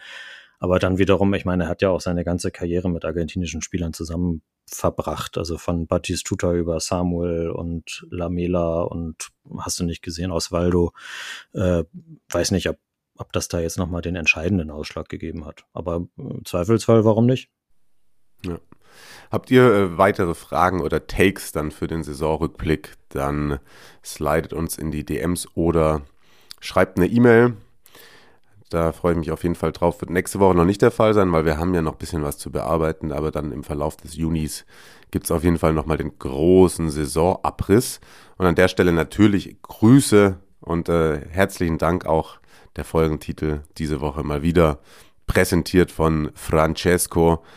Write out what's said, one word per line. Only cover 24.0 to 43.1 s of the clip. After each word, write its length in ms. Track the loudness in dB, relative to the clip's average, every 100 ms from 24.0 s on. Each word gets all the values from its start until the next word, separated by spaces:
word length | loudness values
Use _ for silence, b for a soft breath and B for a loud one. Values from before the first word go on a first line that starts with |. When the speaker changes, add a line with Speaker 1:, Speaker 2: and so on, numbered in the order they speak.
Speaker 2:
slidet 480 | -16 -6 -2 -2 -2
uns 260 | -6 -8 -6
in 120 | -6
die 140 | -6
D 140 | -6 -4
Ms 300 | -4 -4 -6
oder 480 | -2 0 2 2 0 -6 B B B B -18
schreibt 360 | -4 0 0 2
eine 100 | 2
E-Mail. 500 | 6 6 8 6 2 -12 _ b b b b b b b b -6
Da 220 | -2 -2
freue 200 | 0 0
ich 60 | 0
mich 120 | -2
auf 120 | -2
jeden 120 | -4
Fall 180 | -2 -4
drauf. 280 | 0 -2 -2
Wird 100 | -4
nächste 300 | -4 -4 2
Woche 160 | 4 6
noch 80 |
nicht 180 | 4 4
der 80 | 2
Fall 240 | 4 4
sein, 160 | 4 2
weil 120 | 2
wir 120 | 2 0
haben 180 | 0
ja 80 | 0
noch 100 | -2
ein 60 | -6
bisschen 260 | -6 -4
was 140 | -4 -6
zu 120 | -8
bearbeiten, 600 | -6 -2 0 0 -2 -6
aber 180 | -4 -4
dann 220 | -4 -6
im 100 | -8
Verlauf 340 | -8 -6 -6 -6
des 200 | -12 -6
Junis 480 | -2 -2 -4 -8 -16 B B B _
gibt's 180 | -6 -2
auf 140 | 0
jeden 140 | 2 2
Fall 140 | 2
nochmal 260 | 0 0 -2
den 200 | -4 -8
großen 720 | -8 0 6 8 6 4 -4
Saisonabriss. 1120 | -4 -4 0 0 0 -4 -4 2 2 2 -6 B B B -2
Und 80 | 2
an 100 | 4
der 120 | 4
Stelle 240 | 4 2
natürlich 680 | 2 0 4 4 4 -2 -14
Grüße 760 | -20 2 6 6 6 6 6 2 _ _
und, 280 | -4 -4 0
äh, 320 | 0 2 -2 -4
herzlichen 480 | 0 0 0 -2 0
Dank 280 | 0 0 0
auch. 320 | 0 -2 -10 b b b
Der 100 | -14
Folgentitel 760 | -4 0 0